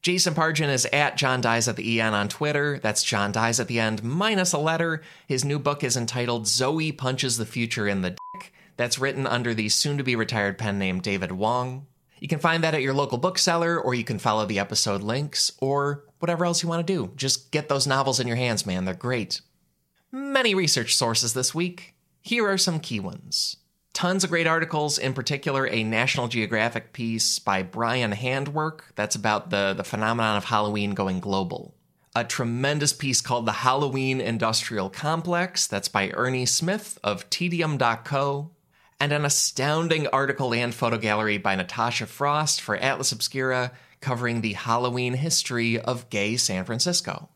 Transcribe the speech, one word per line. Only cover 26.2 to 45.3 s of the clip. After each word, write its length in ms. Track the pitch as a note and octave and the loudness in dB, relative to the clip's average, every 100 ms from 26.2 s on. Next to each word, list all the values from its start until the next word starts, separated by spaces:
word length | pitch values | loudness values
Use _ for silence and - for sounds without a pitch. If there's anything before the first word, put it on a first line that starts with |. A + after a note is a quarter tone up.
| A#2+ | -2
Geographic 640 | A#2+ G#2 A2 A2+ A#2 - | -2 0 2 0 0 -8
piece 480 | - A#2 A2+ - - | -8 -4 0 0 0
by 240 | - F#2+ | 0 0
Brian 480 | F#2 G2+ A#2 B2+ A#2 | -2 -2 0 2 0
Handwerk. 800 | G#2 B2+ C3+ C#3+ D3 D#3 D#3 - | -2 -2 -2 -2 -2 -4 -6 -14
That's 220 | - G#2 A2 | -4 -4 0
about 340 | G#2+ G#2+ F2+ | 2 2 0
the, 240 | G2+ G2 F#2+ | 0 2 0
the 60 | |
phenomenon 540 | G2 G#2+ G#2+ A#2 A2 G#2 | -4 0 0 2 2 2
of 80 | |
Halloween 480 | - A2+ G#2 G#2 G2+ | 2 2 2 0 -2
going 260 | G2 F#2+ F#2 | 0 0 -2
global. 560 | G2 F#2+ F#2 E2+ D#2+ - _ _ _ | 0 0 0 -6 -10 -20 _ _ _
A 80 | A#2 | -4
tremendous 720 | A#2 - A#2+ A#2 C3+ D3 C#3+ | -2 -2 -2 0 0 2 0
piece 280 | - C#3 B2 | 0 0 0
called 240 | - B2 | 2 0
The 80 | A2+ | 0
Halloween 680 | A2+ C3 C3+ C#3+ C3+ C3 C3 | 2 2 2 2 0 0 0
Industrial 680 | G#2+ A2+ A2+ A2 - A2 F#2+ | 0 0 2 0 -2 -2 -4
Complex. 800 | - D3 E3 E3 F3 F3+ - - | -4 -2 -2 0 -2 -2 -2 -2
That's 220 | G2+ - | -2 -2
by 220 | G2+ G2 | 0 0
Ernie 360 | - B2 B2+ B2 | 0 0 0 0
Smith 540 | - E3 G#3 - - | 0 0 -2 -4 -4
of 260 | G#2 G2 - | -2 -2 -4
Tedium 480 | - F3 E3+ D#3+ C#3+ | -2 -2 0 0 2
dot 280 | A#2+ A2+ | 2 0
co. 480 | - C#3+ C#3 C#3+ D3+ _ _ _ _ _ | -2 -2 0 -2 -8 _ _ _ _ _
And 120 | C#3+ | 0
an 120 | D3 | 2
astounding 840 | D3 D3 - - C#3 D#3 E3 D#3 D3 | 2 2 0 0 0 2 2 2 2
article 460 | C3 C#3 C3+ C3 | 2 0 0 0
and 180 | A#2 A#2+ | 0 0
photo 240 | A#2 A#2+ A2+ | 0 0 0
gallery 420 | A2 G#2 G#2+ G#2 | 2 2 2 0
by 180 | G2 F#2+ | 0 0
Natasha 500 | F2+ - A#2 A#2 A2 | -2 -2 0 0 -6
Frost 540 | - C#3+ D3 D3+ - | -2 0 2 2 0
for 160 | - G#2 | 0 -2
Atlas 340 | C3+ C3+ - | 0 0 -2
Obscura 600 | A2+ - C3+ C3 B2+ B2 - - _ | -2 -4 -2 0 0 -2 -6 -20 _
covering 420 | - A#2+ A#2+ A#2 | -4 -2 0 0
the 100 | A2 | -2
Halloween 600 | G2+ A#2+ A#2 B2 B2 B2 | -4 0 2 2 0 -2
history 680 | B2+ D#3+ | 0 0